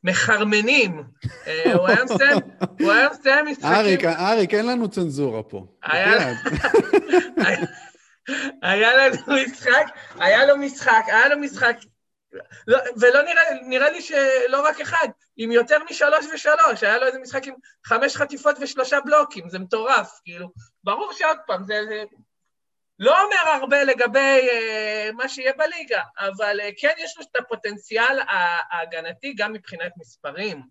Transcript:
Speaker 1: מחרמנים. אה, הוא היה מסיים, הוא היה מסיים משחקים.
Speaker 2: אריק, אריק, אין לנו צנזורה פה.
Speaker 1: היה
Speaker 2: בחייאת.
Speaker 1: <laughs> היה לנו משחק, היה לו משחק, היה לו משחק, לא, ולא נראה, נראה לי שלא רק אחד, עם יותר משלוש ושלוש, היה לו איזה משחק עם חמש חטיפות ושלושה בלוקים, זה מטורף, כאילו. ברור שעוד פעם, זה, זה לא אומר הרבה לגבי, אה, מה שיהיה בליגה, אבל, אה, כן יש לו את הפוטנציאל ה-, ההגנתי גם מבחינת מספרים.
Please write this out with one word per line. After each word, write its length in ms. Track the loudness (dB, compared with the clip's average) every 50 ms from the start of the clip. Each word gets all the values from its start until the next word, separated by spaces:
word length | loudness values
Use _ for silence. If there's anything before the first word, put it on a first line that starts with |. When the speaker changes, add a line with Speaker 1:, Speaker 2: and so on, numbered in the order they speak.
| -2
Speaker 1:
מחרמנים. 1000 | -2 -2 0 2 2 2 2 2 2 0 0 2 2 2 2 2 0 -4 -10 -14 -18 _ _ -10 -10 -10 -10 -12
אה, 260 | -8 -6 -2 0 2 2
הוא 140 | 2 4 4
היה 160 | 2 2 2
מסיים, 340 | 0 0 2 4 4 4 2 0 -6 -8 -8 -8 -8 -4 -2
הוא 120 | 2 4
היה 160 | 4 4 4 2
מסיים 360 | 0 0 2 2 4 4 2
משחקים. 240 | 0 -6 -4 0 2
Speaker 2:
אריק, 340 | 2 4 4 2 2 2 2
אריק, 500 | -2 -2 0 0 0 2 2 2 2 0
אין 120 | 0 0
לנו 220 | 0 -2 -2 -2 -4
צנזורה 520 | -2 -4 -4 -4 -2 -2 -4 -2 -4 -6
פה. 240 | -10 -10 -14 -14 -14 -16 _ _
Speaker 1:
היה 340 | -6 -4 -2 0 2 2 2
Speaker 2:
בחייאת. 180 | 2 2 -2 -6 -6 -6 -6 -4 -2 -2 2 2 2 2 4 0 0 2 4 2 2 2 0 -4
Speaker 1:
<laughs> 320 | -2 0 0 0 -2 -4 -8 -10 -20 -20 -20 _ _ _ _ _ _ _ -10 -8 -8 -8 -10 -10 _
היה 320 | -2 -2 0 2 2 4 4
לנו 200 | 4 4 4 2 0 -4 -2 0 0 0
משחק, 400 | -4 -8 -6 0 2 2 2 2 0 -6 -20 -20 -20 -8 -2
היה 260 | 2 4 4 6 6
לו 100 | 4 4
משחק, 460 | 2 0 -8 -8 -4 0 2 2 2 2
היה 220 | 2 2 4 4 4
לו 100 | 2 0
משחק, 380 | -2 -8 -4 0 0 0 0 -2 -12 _ _ _ _ _ _ _ _ _ -20 -20 -20 _ -20 -16 _
לא, 120 | 2 2 2 2 -4 -2 4
ולא 220 | 4 6 6 6
נראה, 200 | 2 4 2 2 2 2 0 -6
נראה 280 | -6 -4 -2 2 2 0
לי 120 | 0 -2
שלא 640 | -10 -4 -2 0 2 2 2 2 2 0 0 2 0
רק 160 | 0 -2 -2
אחד, 280 | -6 -2 0 0 0 -2 -6 _ _ _ _
עם 160 | -10 -6 0
יותר 240 | 2 2 4 4 2 0 0 -4
משלוש 360 | -2 0 2 2 2 2 0 -4 -12
ושלוש, 480 | -4 2 2 4 6 4 4 4 0
היה 160 | 0 0 2 2
לו 80 | 0
איזה 120 | -2 -2 -4
משחק 280 | -14 -8 -8 -8 -8
עם 80 | -8 -16 -18 _ _ _ _ _
חמש 320 | -2 0 0 0 -2 -2
חטיפות 400 | -4 -6 -6 -6 -2 0 0 0 0
ושלושה 400 | -6 -8 -4 -4 -2 0 0 -2
בלוקים, 480 | 2 4 4 4 4 2 -4 -16 -14 -12
זה 100 | -12 -12
מטורף, 640 | -6 -4 -4 -4 0 0 0 0 0 -4 -16 _ _
כאילו. 280 | -20 -18 -16 -18 -18 _ -20 -20 _ _ _ _
ברור 280 | -6 -4 -4 -6 -10
שעוד 240 | -6 -2 0 0 0 -2 -4
פעם, 180 | -6 -6 -6 -6
זה, 160 | -6 -6 -6 -6 -6
זה 160 | -10 -12 -12 -14 _ _ _ _ _ _ _ _ _ _ _ _ _ _ _ _ _ _
לא 260 | 2 4 4 4 2
אומר 260 | 2 0 0 2 2
הרבה 340 | 0 0 0 0 2 2 2
לגבי, 640 | 2 2 0 0 0 2 2 2 4 4 4 4 2
אה, 600 | 0 -2 -4 -4 -6 -6 -6 -6 -6 -6 -6 -8 -6
מה 140 | -8 -8 -8
שיהיה 240 | -8 -4 -4 -4 -2 0
בליגה, 440 | -4 -4 -4 -10 -6 -4 -4 -4 -4 -8 _ -8
אבל, 420 | -8 -8 -6 -4 -4 -4 -4 -4
אה, 100 | -6 -8 -8 -2
כן 140 | -2 -2 -2 -2
יש 180 | -8 -14 -14 -18
לו 60 | -20 _
את 60 | -6
הפוטנציאל 840 | -8 -6 _ -12 -8 -8 -12 -12 -12 _ -6 -2 0 0 0 0 -2
ה-, 400 | -4 -4 -2 -2 0 0 -2 -4 -6 -6
ההגנתי 640 | -8 -8 -8 -8 -10 -10 -10 -10 -14 _ -14 -12
גם 200 | -6 -6 -6 -6
מבחינת 400 | -6 -12 _ -18 -12 -12 -12 -12 _
מספרים. 680 | -18 -20 _ _ _ -16 -14 -10 -10 -10 -10 -10 -12 -16 _